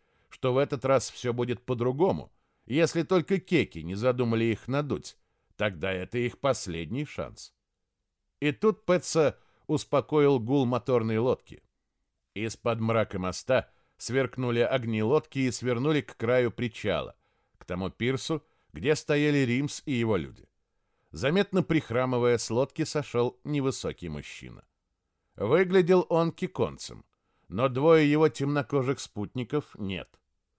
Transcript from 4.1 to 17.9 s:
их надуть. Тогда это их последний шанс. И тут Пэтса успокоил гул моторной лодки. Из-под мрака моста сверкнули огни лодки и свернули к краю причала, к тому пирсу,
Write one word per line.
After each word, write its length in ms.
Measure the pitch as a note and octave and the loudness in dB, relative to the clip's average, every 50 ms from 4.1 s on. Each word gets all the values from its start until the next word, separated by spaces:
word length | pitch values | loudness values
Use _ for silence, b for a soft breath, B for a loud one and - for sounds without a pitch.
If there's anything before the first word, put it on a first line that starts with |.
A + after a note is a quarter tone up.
| B2 B2 B2 A#2 A2+ A2+ A2+ | 0 0 0 0 0 2 2
их 240 | A2+ A2 - - - | 0 -2 -2 -4 -4
надуть. 480 | C3 C#3+ D3 C#3+ A2+ D2 - - - _ _ _ _ _ _ _ _ - | -4 -4 -2 -2 -4 -6 -8 -10 -18 _ _ _ _ _ _ _ _ -4
Тогда 340 | G2+ G#2+ F#2+ D#2 D#2+ F#2+ | -4 -4 -4 -4 -4 -4
это 280 | F#2+ F#2 F#2 F#2 - B2 | -4 -4 -6 -6 -4 -4
их 200 | A#2+ B2 A#2+ - | -4 -4 -4 -2
последний 640 | - C#3 B2+ - - F#2+ E2 E2 E2 D2+ G2+ C3+ D3+ | -2 0 0 -2 -2 -6 -6 -6 -6 -6 -6 -8 -8
шанс. 500 | - - - D#2 B1 G#1+ - - - _ _ _ _ _ _ _ _ _ _ _ _ _ _ _ _ _ - | -8 -8 -10 -10 -10 -10 -16 -20 -20 _ _ _ _ _ _ _ _ _ _ _ _ _ _ _ _ _ -4
И 140 | - D3 C#3 | -2 -2 0
тут 320 | - - A3 G#3 - _ | 2 2 2 2 0 _
Пэтса 520 | - F3+ F3 - - - E3 D#3 C3 - b b b b b b b | 0 0 0 0 0 2 2 2 2 2 b b b b b b b
успокоил 720 | D#3 D3 - - - C#3 A#2+ - D3 D3+ D3 C#3+ C#3+ B2+ | -2 -2 -2 0 -2 -2 0 2 2 4 4 4 4 2
гул 260 | A2 A2+ C#3 C#3+ C3+ | 2 2 2 2 2
моторной 520 | A#2+ B2+ A#2+ - - B2+ A#2+ A2 A2+ A2+ A2 | 2 0 -2 0 2 2 2 2 0 0 0
лодки. 440 | A#2 B2+ A2 - _ - - - _ _ _ _ _ _ _ _ _ _ _ _ _ _ - | 0 0 0 -2 _ -14 -20 -20 _ _ _ _ _ _ _ _ _ _ _ _ _ _ -10
Из-под 460 | G2 G#2+ A2+ - - - A#2+ A#2 A2+ | -8 -6 -6 -6 -4 -2 -2 -2 0
мрака 400 | A2 A2+ A2+ A2+ G#2+ - - G2 | 0 2 2 2 0 0 -2 -4
моста 500 | F#2 F#2 F2 - - - C3 A#2+ - - _ _ _ _ _ - | -4 -4 -4 -4 -2 0 0 0 0 -2 _ _ _ _ _ -10
сверкнули 640 | - - A#2 C3+ C3+ A#2+ - B2+ B2+ B2 A#2 A#2 | -6 -2 0 0 -2 -2 -2 -4 -4 0 0 2
огни 420 | A#2 - C3 C3+ A#2 A2+ A2+ G#2+ G#2+ | 2 2 0 -2 -2 -2 -2 0 2
лодки 360 | A2 C#3+ D#3 - - - C3+ | 2 2 0 0 -2 -4 -2
и 120 | C3 B2+ | -2 -2
свернули 480 | A2+ - A#2 B2 B2 A#2 B2+ D3+ D#3+ D3 | -2 -2 -2 -2 -2 0 0 0 0 0
к 160 | - - - | -2 -4 -8
краю 340 | - A2+ A#2 B2 B2+ B2 A#2 | -4 0 2 2 2 2 2
причала, 680 | - - B2 A#2+ - - - G#2 F2+ D2+ C2 A#1+ - _ _ _ _ _ _ _ _ - | 0 -4 -6 -6 -6 -6 -4 -2 -2 -2 -2 -6 -12 _ _ _ _ _ _ _ _ -16
к 80 | - | -10
тому 240 | - F#2 F2+ F#2+ | -8 -6 -4 -4
пирсу, 520 | F2+ | -6